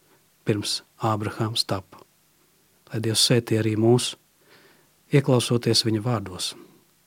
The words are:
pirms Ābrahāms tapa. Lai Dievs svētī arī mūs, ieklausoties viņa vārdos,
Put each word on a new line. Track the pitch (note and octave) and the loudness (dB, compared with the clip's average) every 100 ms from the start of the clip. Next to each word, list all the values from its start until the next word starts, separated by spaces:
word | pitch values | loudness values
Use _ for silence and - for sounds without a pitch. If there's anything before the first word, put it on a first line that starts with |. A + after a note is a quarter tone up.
| _ _ _ _ | _ _ _ _
pirms | - G#2 - - - - | -2 -2 -2 -8 -10 -6
Ābrahāms | A2+ G#2+ G#2 - A2 A2+ - | -4 -2 -4 -4 -4 -2 -2
tapa. | G2 - - - _ _ _ _ _ _ _ - | -4 -8 -20 -20 _ _ _ _ _ _ _ -12
Lai | A2+ | -6
Dievs | A2+ G#2+ - | -2 0 2
svētī | B2 A#2+ A2 | 2 2 0
arī | A2 G#2+ | 0 2
mūs, | A2+ B2 - - _ _ _ _ _ _ _ _ - | 4 4 2 -8 _ _ _ _ _ _ _ _ 0
ieklausoties | C#3+ C#3 B2+ - A#2+ A#2+ A2 | 0 4 2 2 0 0 0
viņa | A2+ G#2+ | 0 -2
vārdos, | A#2 A2+ F#2+ F#2 - - - _ _ _ | -2 -4 -6 -10 -10 -12 -20 _ _ _